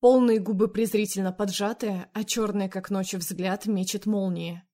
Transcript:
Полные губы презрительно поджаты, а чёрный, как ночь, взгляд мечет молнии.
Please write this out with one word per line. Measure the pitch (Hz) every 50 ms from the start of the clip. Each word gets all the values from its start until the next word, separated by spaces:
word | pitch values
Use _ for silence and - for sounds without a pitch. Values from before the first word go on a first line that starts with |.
Полные | - 247 254 262 247 240 226 220
губы | 185 185 220 185 214 214
презрительно | - 196 226 214 - 214 214 202 - 196 190 185 185
поджаты, | - 208 202 180 - 202 202 240 240 - 214 196 180 - - _
а | 208 214
чёрный, | 208 - 240 220 208 208 202 196 190
как | 190 190 190 -
ночь, | 202 196 190 185 -
взгляд | 185 170 - 190 180 180 190 185 202 -
мечет | 208 214 190 185 185 - 208 -
молнии. | 214 214 202 196 185 180 170 170 170 170 175 - _